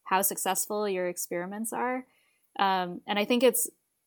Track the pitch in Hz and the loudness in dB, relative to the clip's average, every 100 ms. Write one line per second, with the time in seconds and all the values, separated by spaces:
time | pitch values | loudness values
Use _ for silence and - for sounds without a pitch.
0 | - 190 196 196 185 190 - 214 208 185 | 0 2 2 0 -2 -2 -2 -2 -2 -2
1 | 180 175 - 175 180 202 226 240 247 254 | -2 -4 -6 -6 -6 -6 -6 -4 -4 -4
2 | 254 _ _ _ _ - 196 190 180 175 | -8 _ _ _ _ 0 2 2 0 -6
3 | - 208 208 247 247 226 - - _ _ | -4 -2 2 4 6 4 -2 -6 _ _